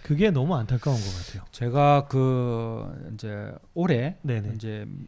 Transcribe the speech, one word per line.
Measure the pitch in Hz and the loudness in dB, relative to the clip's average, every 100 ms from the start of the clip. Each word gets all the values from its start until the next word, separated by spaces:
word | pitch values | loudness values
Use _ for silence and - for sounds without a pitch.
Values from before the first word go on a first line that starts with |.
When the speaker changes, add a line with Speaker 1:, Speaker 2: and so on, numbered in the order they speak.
Speaker 1:
그게 | - 147 214 | 0 2 2
너무 | 147 139 160 | 2 2 0
안타까운 | 107 123 - 123 | 0 0 0 0
것 | 101 90 | -2 -6
같아요. | 87 95 - | -10 -12 -12
Speaker 2:
제가 | - 120 131 143 143 143 | -6 0 4 6 6 4
그 | 135 131 127 123 117 113 113 104 - - | 2 4 4 2 0 -2 -4 -8 -10 -10
이제 | 110 110 104 104 - - | -10 -8 -8 -8 -12 -10
올해 | - 175 123 135 190 | -2 2 2 0 -4
Speaker 1:
네네. | 143 113 104 110 | -2 0 -2 -4
Speaker 2:
이제 | 110 107 107 95 | -6 -6 -8 -10